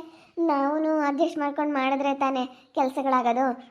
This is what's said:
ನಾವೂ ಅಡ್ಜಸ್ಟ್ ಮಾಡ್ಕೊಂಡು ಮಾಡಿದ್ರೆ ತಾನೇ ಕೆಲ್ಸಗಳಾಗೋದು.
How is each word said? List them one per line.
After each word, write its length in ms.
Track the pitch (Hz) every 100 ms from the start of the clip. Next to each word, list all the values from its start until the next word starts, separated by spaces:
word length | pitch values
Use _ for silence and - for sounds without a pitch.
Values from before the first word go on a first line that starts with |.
| 330 - - -
ನಾವೂ 600 | 330 277 277 311 311 311
ಅಡ್ಜಸ್ಟ್ 380 | 285 285 330 320
ಮಾಡ್ಕೊಂಡು 360 | 285 285 294
ಮಾಡಿದ್ರೆ 400 | 285 262 269 277
ತಾನೇ 320 | 277 269 269 254
ಕೆಲ್ಸಗಳಾಗೋದು. 1000 | - - - 262 269 269 254 240 233 262 247 -